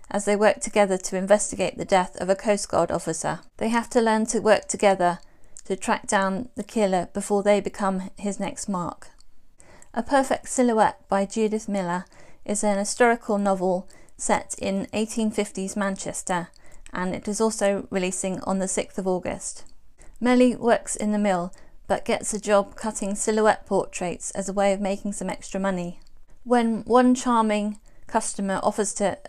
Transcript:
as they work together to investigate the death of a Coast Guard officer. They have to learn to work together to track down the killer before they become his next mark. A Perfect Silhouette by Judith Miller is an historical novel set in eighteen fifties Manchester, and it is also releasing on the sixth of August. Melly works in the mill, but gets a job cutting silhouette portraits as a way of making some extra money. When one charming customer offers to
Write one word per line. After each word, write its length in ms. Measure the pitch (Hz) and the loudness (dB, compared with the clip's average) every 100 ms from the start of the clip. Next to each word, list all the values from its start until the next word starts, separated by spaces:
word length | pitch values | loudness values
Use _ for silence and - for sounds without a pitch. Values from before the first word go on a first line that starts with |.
| - | -6
as 140 | 208 | -2
they 100 | 202 | 2
work 260 | 202 214 - | 4 4 2
together 360 | - 214 196 190 | 0 2 4 2
to 200 | - 185 | -2 -2
investigate 580 | 190 208 - 202 180 - | 2 2 2 -4 -4 -4
the 80 | |
death 320 | 170 190 185 - | 2 2 2 -2
of 140 | 180 | 0
a 40 | |
Coast 360 | 196 220 202 - | 0 2 0 0
Guard 200 | 180 170 | 0 2
officer. 500 | 170 165 160 151 156 - - | 0 -4 -4 -4 -6 -8 -6
They 100 | 220 | 0
have 220 | 233 226 | 0 2
to 100 | 240 | 2
learn 240 | 226 220 220 | 4 4 2
to 120 | 226 | 2
work 260 | 214 196 - | 4 4 2
together 540 | 202 202 190 175 175 - - - - - | 2 4 4 2 0 -8 -20 -18 -12 -6
to 100 | 190 | -4
track 300 | - 202 - | -2 -2 0
down 420 | 196 190 190 - | 0 0 -2 -6
the 100 | - | -10
killer 460 | - 226 196 185 170 | -4 0 2 2 -2
before 300 | 202 196 202 | -6 -2 2
they 180 | 202 202 | 4 2
become 500 | 202 - 196 190 190 - | 2 -2 -2 -2 -6 -6
his 240 | 202 190 | -6 -4
next 260 | 185 - - | -6 -6 -4
mark. 420 | 180 175 - - - - - - - - - - | -4 -4 -8 -14 -18 -18 -18 -20 -20 -20 -20 -10
A 100 | 247 | -6
Perfect 460 | 240 277 269 - - | 2 2 4 -2 -2
Silhouette 580 | - 240 220 190 - - | 2 4 4 4 2 -2
by 200 | 196 196 | 0 0
Judith 420 | 220 214 220 220 | 0 0 -2 -4
Miller 380 | 196 175 180 - - - - - | -4 -2 -4 -6 -18 -20 -12 -6
is 180 | 208 | 0
an 140 | 208 196 | 0 0
historical 580 | 202 - 240 233 - 202 | 0 4 4 4 0 0
novel 500 | 202 190 185 180 - - - - | 2 2 2 0 -4 -16 -20 -6
set 360 | - 208 - - | 0 0 -2 -6
in 300 | 196 196 - | -2 -2 -2
eighteen 380 | 208 220 226 220 | -4 -4 -2 -2
fifties 460 | 214 208 - 190 208 | 0 -4 -4 -6 -2
Manchester, 720 | 196 190 - - - 175 180 - - - - | -4 -4 -8 -6 -4 -4 -4 -14 -18 -16 -10
and 220 | 180 185 | -6 -4
it 140 | - - | -4 -4
is 120 | 208 | 0
also 460 | 220 - 202 196 - | 0 2 0 0 -2
releasing 520 | 190 180 - 190 180 | -2 -2 -2 -4 -4
on 180 | - 190 | -2 -2
the 80 | 190 | -2
sixth 320 | - - - | -4 -4 -4
of 80 | 185 | -2
August. 580 | 180 - 180 - - - - - - - - | -2 -2 -8 -10 -12 -14 -16 -20 -20 -18 -2
Melly 380 | 240 247 254 - | 4 6 6 4
works 400 | 233 220 - - | 2 2 0 -4
in 160 | 214 | 0
the 60 | 208 | 2
mill, 360 | 208 180 180 - - - - | 2 2 -2 -8 -18 -10 -4
but 180 | 196 | -2
gets 300 | - - - | 0 -2 -2
a 60 | 208 | -4
job 340 | 202 202 196 | 2 2 2
cutting 400 | - 220 - 196 | -4 -6 -4 -4
silhouette 500 | 208 - 220 220 - | -2 0 4 4 2
portraits 680 | - 190 - - 180 - - | 0 0 0 -4 -6 -6 -8
as 160 | - 196 | -6 -4
a 40 | |
way 200 | 202 202 | 2 2
of 80 | 196 | 2
making 320 | 196 202 208 | -2 -4 -6
some 180 | 202 185 | -6 -6
extra 300 | - - 190 | -8 -6 -4
money. 400 | 196 180 175 - - - - - | -2 -2 -4 -10 -16 -20 -20 -10
When 400 | 233 240 226 220 | 0 2 2 0
one 320 | - 247 247 | 4 6 6
charming 640 | 254 254 233 220 208 208 208 - - - | 4 2 2 2 2 -2 -6 -14 -18 -4
customer 500 | 220 - - 196 190 | -2 -2 -4 -2 0
offers 280 | - 220 196 | 0 0 -2
to 240 | - 196 - | 0 -2 -2